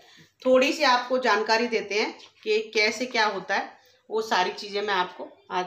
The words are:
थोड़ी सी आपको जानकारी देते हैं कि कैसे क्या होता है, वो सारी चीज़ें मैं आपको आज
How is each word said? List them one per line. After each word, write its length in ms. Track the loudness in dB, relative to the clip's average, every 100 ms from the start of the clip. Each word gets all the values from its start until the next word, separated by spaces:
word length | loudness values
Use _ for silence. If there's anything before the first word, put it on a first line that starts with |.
| -20 -20 _ _ 4
थोड़ी 280 | 4 4
सी 100 | 2
आपको 340 | 2 2 2 0
जानकारी 500 | 2 2 2 2 2
देते 280 | -2 -2 -2
हैं 240 | -2 -6 -20 _
कि 280 | -2 -2 0
कैसे 320 | 0 0 0 -4
क्या 200 | 0 0
होता 300 | -2 -4 -4
है, 180 | -4 -12 _ _ -8
वो 120 | -6
सारी 300 | 0 0 0
चीज़ें 300 | -4 -8 -4
मैं 120 | -2
आपको 360 | 0 -2 -6 -18 -18 -8
आज 140 | -6